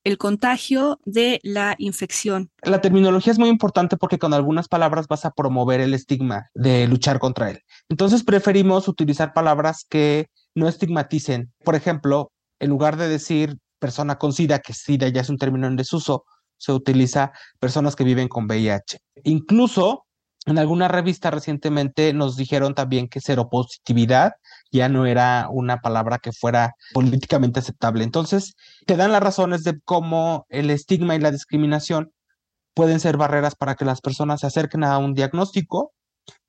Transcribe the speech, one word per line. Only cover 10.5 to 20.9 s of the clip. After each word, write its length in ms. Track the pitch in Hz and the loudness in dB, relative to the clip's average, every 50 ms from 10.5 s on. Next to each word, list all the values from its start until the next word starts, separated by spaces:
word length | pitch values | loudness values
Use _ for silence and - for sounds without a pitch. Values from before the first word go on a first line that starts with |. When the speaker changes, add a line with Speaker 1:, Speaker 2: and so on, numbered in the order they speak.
| - | -2
Speaker 2:
no 120 | 160 160 | 0 0
estigmaticen. 840 | 165 165 - 202 160 170 156 139 - 156 151 - - 127 123 120 - _ _ | 0 0 -2 -2 -2 -2 -2 -2 -2 -4 -4 -2 -2 -4 -4 -6 -10 _ _
Por 120 | - 170 160 | -2 0 0
ejemplo, 580 | 147 - 180 165 143 - 143 139 147 147 - _ _ _ _ _ - | 0 0 -2 -4 -2 0 0 0 0 -2 -4 _ _ _ _ _ -6
en 120 | 139 139 | -2 -2
lugar 260 | 143 135 151 151 151 | 0 0 0 0 0
de 140 | 160 170 160 | 0 -2 -2
decir 480 | 156 147 - - 165 151 156 151 143 - _ _ _ - | -2 -4 -4 -2 -2 -2 -2 -2 -6 -10 _ _ _ -8
persona 380 | - 123 - - 147 147 139 | -8 -6 -4 -4 -4 -4 -4
con 160 | - - 147 | -2 -2 -2
sida, 280 | 135 - 170 143 147 135 | 0 0 0 2 0 0
que 120 | - - | -2 -8
sida 360 | 117 - - - 143 131 135 127 | -16 -10 -4 -2 -2 0 0 0
ya 120 | 123 127 | 0 -2
es 80 | 127 131 | -2 -2
un 80 | 143 | -4
término 300 | 127 139 135 131 127 131 | -2 -2 -2 -2 -2 -2
en 100 | 131 131 | -2 -2
desuso, 480 | 127 131 - - 160 - - 135 120 _ _ _ _ _ _ _ | -4 -4 -4 -4 -6 -4 -2 -4 -4 _ _ _ _ _ _ _
se 160 | - - - | -10 -4 -2
utiliza 600 | 135 131 131 135 131 131 131 123 - 143 139 143 - - - - _ - | -2 0 0 2 2 4 2 2 2 0 -2 -2 -4 -12 -20 -20 _ -6
personas 360 | - 127 131 151 143 147 143 | -4 -2 -2 0 -2 -2 -2
que 80 | - 135 | 0 0
viven 240 | 127 123 127 127 123 | 0 2 0 0 -2
con 180 | - 120 110 | -4 -6 -4
V 120 | 104 113 110 | -2 -2 0
I 120 | 110 107 | 0 0
H. 280 | 101 98 - - - - _ _ _ - - | -2 -2 -6 -10 -18 -18 _ _ _ -6 -2
Incluso 840 | 151 160 151 156 - 202 233 247 240 - 196 180 208 262 269 _ _ _ _ _ _ _ - - | 0 0 0 2 2 4 4 4 2 2 2 0 0 0 -4 _ _ _ _ _ _ _ -10 -4
en 120 | - 151 160 | 0 0 2
alguna 300 | 156 151 170 175 180 | 2 2 2 2 0
revista 420 | 180 | 2